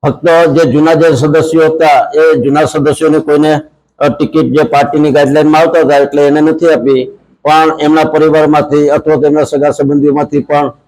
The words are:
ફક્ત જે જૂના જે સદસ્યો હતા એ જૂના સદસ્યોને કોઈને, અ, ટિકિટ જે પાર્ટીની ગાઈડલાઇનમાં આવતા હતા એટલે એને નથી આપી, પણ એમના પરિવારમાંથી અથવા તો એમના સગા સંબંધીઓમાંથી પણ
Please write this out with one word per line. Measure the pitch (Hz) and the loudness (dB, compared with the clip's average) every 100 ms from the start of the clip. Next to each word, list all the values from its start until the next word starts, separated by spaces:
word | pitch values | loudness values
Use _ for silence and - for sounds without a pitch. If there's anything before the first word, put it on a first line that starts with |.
ફક્ત | 143 - 170 165 170 | -4 -2 0 2 2
જે | 143 156 | 2 0
જૂના | 139 160 | 2 2
જે | 160 - 139 | 2 2 0
સદસ્યો | 151 156 160 160 156 | 0 0 0 0 0
હતા | 160 156 139 - | 2 2 2 0
એ | 151 160 156 | 0 0 0
જૂના | 135 143 | 0 -2
સદસ્યોને | 151 156 143 139 156 156 | -2 -2 -4 -2 -2 -2
કોઈને, | 156 147 151 156 - _ _ _ | 0 0 0 -2 -6 _ _ _
અ, | 143 | -4
ટિકિટ | 117 139 156 | -2 -2 -2
જે | 127 139 | 0 0
પાર્ટીની | 147 143 139 151 151 | 0 0 0 0 0
ગાઈડલાઇનમાં | 127 143 151 151 156 | 2 0 2 2 2
આવતા | 165 165 | 2 0
હતા | 151 143 | 2 0
એટલે | 139 143 143 | 0 0 0
એને | 151 | 2
નથી | 151 160 170 | 0 0 0
આપી, | 147 123 131 131 - _ _ | 0 0 -2 -4 -12 _ _
પણ | 143 156 160 156 | -2 2 0 0
એમના | 151 156 | 0 0
પરિવારમાંથી | 147 156 156 156 151 151 147 147 147 | 0 0 2 2 2 0 0 0 0
અથવા | 147 151 | 0 -2
તો | 151 | -2
એમના | 147 151 | 0 0
સગા | 143 147 147 | -2 -2 -2
સંબંધીઓમાંથી | - 139 147 143 143 143 147 | -2 -2 0 0 -2 -2 -4
પણ | - 147 143 - | -2 -2 -2 -8